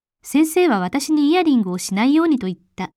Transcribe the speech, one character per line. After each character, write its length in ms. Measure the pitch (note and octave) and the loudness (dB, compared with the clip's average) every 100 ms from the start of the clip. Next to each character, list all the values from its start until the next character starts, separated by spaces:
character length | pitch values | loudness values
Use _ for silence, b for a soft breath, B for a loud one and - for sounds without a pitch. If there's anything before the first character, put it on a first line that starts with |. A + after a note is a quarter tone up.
| _ _ | _ _
先 240 | - C#4 D#4+ | -4 0 0
生 220 | F4+ F4+ | 2 2
は 100 | G3+ | 0
私 320 | F3+ C#4 D4 | -2 -4 -2
に 200 | D4+ C#4+ | 0 2
イ 20 | |
ヤ 100 | F4+ | 2
リ 140 | E4 B3 | 2 2
ン 60 | |
グ 100 | F#3 | 0
を 60 | F3+ | -4
し 140 | - | -6
な 120 | G3 | -2
い 100 | B3+ | 2
よ 80 | D#4 | 2
う 60 | E4+ | 2
に 100 | B3+ | 0
と 80 | F#3 | -2
言 80 | |
っ 40 | E3+ _ - | -8 _ -14
た。 160 | F#3 | -12